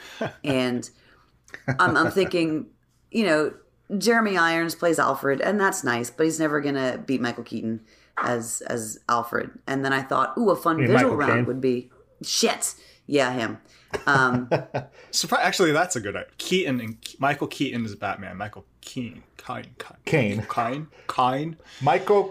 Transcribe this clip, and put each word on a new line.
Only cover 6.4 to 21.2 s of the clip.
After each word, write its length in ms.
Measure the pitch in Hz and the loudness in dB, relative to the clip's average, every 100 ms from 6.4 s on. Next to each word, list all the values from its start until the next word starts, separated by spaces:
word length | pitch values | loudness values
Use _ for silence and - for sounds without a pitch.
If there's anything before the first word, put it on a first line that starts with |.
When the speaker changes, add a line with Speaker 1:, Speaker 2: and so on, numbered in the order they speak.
| 156 147 | 0 0
Speaker 2:
gonna 360 | 143 139 131 120 | 0 0 -2 -4
beat 220 | - 127 | -2 -2
Michael 220 | 120 117 | -2 -4
Keaton 380 | 117 117 113 113 - _ _ - | -8 -6 -4 -6 -8 _ _ -4
as, 440 | 120 120 113 - - | -2 -2 -4 -8 -4
as 320 | 120 110 - - | -4 -4 -8 0
Alfred. 440 | 120 113 - - - - | 0 0 -4 -6 -10 -6
And 180 | 135 135 | -2 0
then 80 | |
I 80 | 135 | -2
thought, 360 | 131 135 131 - | 0 0 0 2
"Ooh, 120 | 220 | 2
a 60 | 165 | 2
fun 220 | 170 160 | 2 2
Speaker 1:
You 60 | |
mean 80 | 120 | 4
Speaker 2:
visual 180 | - 262 185 | 6 4 2
Speaker 1:
Michael 120 | 143 | 2
Speaker 2:
round 120 | 120 | 2
Speaker 1:
Caine? 40 | 120 | 0
Speaker 2:
would 160 | 131 | 0
be," 300 | 131 123 123 _ _ _ | 0 -2 -6 _ _ _
shit. 520 | - - 220 - - - - - - | -6 0 0 0 -6 -8 -20 -20 -2
Yeah, 240 | 143 127 | 2 2
him. 260 | 127 110 110 _ - _ - - | 0 -4 -6 _ -20 _ -4 2
Um, 400 | 139 131 123 123 | 4 4 2 0
Speaker 1:
<laughs> 640 | 147 - 135 - - - | -2 -2 -8 -8 -18 -6
Speaker 3:
Surpri-, 280 | - - 262 | -4 0 2
actually, 320 | 180 196 175 | 2 4 4
that's 240 | 147 180 127 | 4 2 -2
a 60 | |
good 140 | 101 92 | -4 -8
idea. 140 | 90 - | -10 -12
Keaton 400 | - 185 156 127 | 0 0 2 -2
and 180 | 110 113 | -4 -12
Ke-, 180 | - - | -16 -2
Michael 280 | 135 143 - | 0 0 -4
Keaton 380 | - 135 117 113 | -4 -4 -2 -6
is 100 | 101 | -6
Batman. 420 | 101 95 95 92 | -6 -6 -10 -10
Michael 280 | 107 104 - _ | -10 -12 -20 _
Keane. 420 | - - 117 - - - | -14 -10 -12 -14 -20 -20
Kine. 380 | - 120 - - | -12 -12 -12 -18
Kine. 200 | - - - | -20 -14 0
Speaker 1:
Caine. 360 | 160 107 104 104 | 2 2 -2 -4
Speaker 3:
Kine. 380 | - 117 139 156 - - | -2 -2 -4 -10 -14 -8
Kine. 500 | - | 0